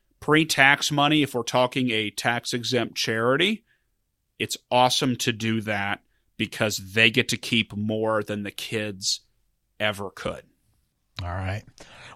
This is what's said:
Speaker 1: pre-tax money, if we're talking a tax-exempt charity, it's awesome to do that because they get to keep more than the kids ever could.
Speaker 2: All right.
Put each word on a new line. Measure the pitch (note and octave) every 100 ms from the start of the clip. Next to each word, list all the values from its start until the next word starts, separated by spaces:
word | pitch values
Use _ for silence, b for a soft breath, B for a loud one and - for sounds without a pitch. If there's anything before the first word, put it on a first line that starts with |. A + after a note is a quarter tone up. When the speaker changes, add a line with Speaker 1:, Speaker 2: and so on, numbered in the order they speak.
| _ -
Speaker 1:
pre-tax | - D3+ D#3+ - C3+ C#3+ -
money, | D3 C#3+ D3+
if | C#3
we're | B2
talking | A#2 B2+ B2+ C#3 B2+
a | A2 G#2
tax-exempt | - B2 A#2 - B2 A#2 B2 A2+
charity, | - - A2+ A#2 C3+ F#3 A3 _ _ _ _ _ _ _ -
it's | G#2+ - -
awesome | B2 B2+ - C#3 A#2+
to | -
do | A2 A2+ A2+
that | G#2+ G2+ G2+ G2+ _ _ _ -
because | G#2+ - A2 G2 F#2+
they | G2+ A2+
get | A#2 A#2+
to | A#2
keep | - A#2 G#2+ G#2
more | G#2 A2 A2 A2
than | G#2 G#2
the | G2+
kids | - - A2+ G#2+ F#2+ G2 - _ _ _ _ _ -
ever | G#2+ G2+ G2
could. | - - D#2+ - _ _ _ _ _ _ -
Speaker 2:
All | F2
right. | F2+ F#2+ G2+ - - B B B